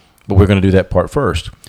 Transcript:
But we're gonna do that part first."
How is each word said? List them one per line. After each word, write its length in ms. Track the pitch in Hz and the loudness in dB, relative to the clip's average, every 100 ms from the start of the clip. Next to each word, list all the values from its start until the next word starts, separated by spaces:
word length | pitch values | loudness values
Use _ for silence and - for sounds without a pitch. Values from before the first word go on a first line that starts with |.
| _ _ - | _ _ -2
But 60 | 101 | 2
we're 100 | 101 | 2
gonna 140 | 98 | 2
do 100 | 95 | 2
that 180 | 92 87 | 0 0
part 200 | - - | -2 -2
first." 400 | 147 123 - - - | -4 -4 -4 -10 -18